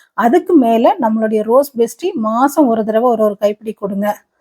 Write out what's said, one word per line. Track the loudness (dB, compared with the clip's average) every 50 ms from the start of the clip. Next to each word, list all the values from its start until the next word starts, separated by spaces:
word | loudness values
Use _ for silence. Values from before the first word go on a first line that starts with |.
| _ _ _
அதுக்கு | -2 0 2 2 2 2 2 2
மேல | 2 4 2 2 2 2 2 2 2
நம்மளுடைய | 0 -2 -2 0 -2 -2 -2 -2 0
ரோஸ் | 0 2 2 2 0 -2 -2
பெஸ்டி | -2 -2 -4 -6 -8 -6 -6
மாசம் | -4 -4 -4 -2 0 0 0 2 2 2
ஒரு | 2 0 0 -2
தடவை | -2 -2 0 0 0
ஒரு | 0 2 0
ஒரு | -2 0
கைப்பிடி | -2 -2 -4 -4 -4 -8 -12 -10
கொடுங்க. | -8 -8 -8 -6 -4 -4 -4 -4 -6 -10 _ _ _